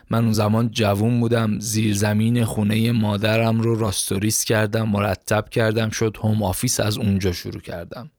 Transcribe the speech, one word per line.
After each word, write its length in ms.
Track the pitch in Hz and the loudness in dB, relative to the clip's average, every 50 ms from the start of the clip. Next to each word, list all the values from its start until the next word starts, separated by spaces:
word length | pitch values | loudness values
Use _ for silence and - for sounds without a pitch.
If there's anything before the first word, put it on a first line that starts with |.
| - _ | -8 _
من 140 | - 113 117 | 0 0 2
اون 80 | 113 110 | 2 2
زمان 380 | 110 107 104 107 113 117 117 | 2 2 2 2 2 2 0
جوون 500 | 107 117 110 101 101 101 107 117 123 120 | 0 0 0 2 2 2 2 0 2 2
بودم، 380 | 117 117 120 117 113 107 104 - | 2 2 2 2 2 0 -2 -2
زیرزمین 840 | 104 110 107 110 110 107 104 98 107 104 107 104 110 113 120 120 113 | -4 -4 -2 0 0 0 0 0 0 0 2 2 2 2 2 2 0
خونه 480 | 104 - 110 104 104 110 110 113 117 120 | 0 0 0 0 0 2 2 2 2 2
مادرم 680 | 117 110 104 104 101 104 107 110 113 113 113 113 113 | 2 2 0 0 0 0 2 2 2 2 2 2 2
رو 140 | 113 117 117 | 2 0 0
راستوریس 720 | 107 113 104 95 - - - 98 98 98 110 107 - - | 0 0 -2 -2 -2 -2 -2 -2 -2 0 0 0 -2 0
کردم، 440 | - 117 107 110 104 104 110 110 113 | 0 2 2 2 0 0 -2 0 0
مرتب 600 | 101 101 101 104 95 - - - 110 107 107 - | 0 0 0 0 -2 -4 -2 0 0 0 0 -2
کردم، 420 | - 123 113 110 107 113 110 110 | -2 0 0 2 2 0 0 -2
شد 260 | 107 - 113 110 107 - | -2 -2 -2 -2 -2 -2
هوم 220 | - 107 110 110 104 | -2 0 0 0 0
آفیس، 380 | 95 92 - - 127 - - | -2 -2 -2 -2 -2 -2 0
از 180 | 107 104 104 - | -2 -2 -2 -2
اونجا 340 | 110 101 98 95 98 95 87 | 0 0 0 2 0 -2 -2
شروع 280 | - - 104 - 104 | -4 -8 -10 -12 -12
کردم. 500 | - - - 87 87 87 - 127 117 - - | -12 -12 -12 -12 -12 -12 -14 -16 -16 -18 -20